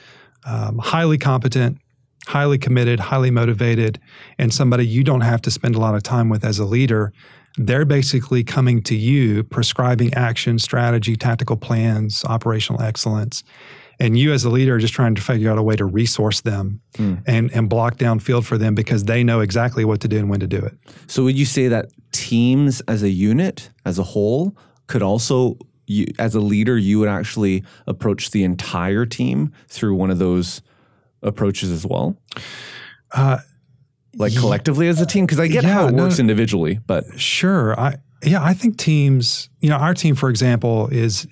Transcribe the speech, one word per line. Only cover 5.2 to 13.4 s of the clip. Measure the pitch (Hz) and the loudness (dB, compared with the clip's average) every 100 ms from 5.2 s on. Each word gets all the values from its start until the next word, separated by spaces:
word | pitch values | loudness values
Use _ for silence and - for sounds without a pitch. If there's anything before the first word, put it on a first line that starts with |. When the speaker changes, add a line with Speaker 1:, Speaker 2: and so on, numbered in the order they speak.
Speaker 1:
have | 117 117 | 2 0
to | - | -2
spend | - 123 110 | -2 -2 0
a | |
lot | 110 104 | 0 -2
of | |
time | 101 123 113 | -2 0 0
with | 107 110 | 0 -2
as | 101 | -2
a | 101 | 0
leader. | 120 131 110 101 - - - _ - | 0 2 0 -2 -6 -20 -20 _ -6
They're | 107 131 151 | -2 0 2
basically | 143 131 135 - 127 113 | 2 0 -2 0 -2 0
coming | - 127 117 | 0 2 2
to | - 110 | 0 -2
you, | 113 139 117 104 | 2 2 2 0
prescribing | 107 - 120 - 123 120 120 | -2 -2 -2 0 0 2 0
action, | 127 120 117 - 117 | 0 -2 -2 -2 -2
strategy, | - 123 120 117 107 113 | 0 0 0 0 0 -2
tactical | 127 117 - 113 | -2 -2 -2 -4
plans, | - 113 113 107 107 - - | -2 0 0 0 -2 -4 -4
operational | 113 120 110 - 117 | -4 -2 -2 -2 -4
excellence. | 113 113 113 107 110 - | -4 -4 -4 -2 -4 -8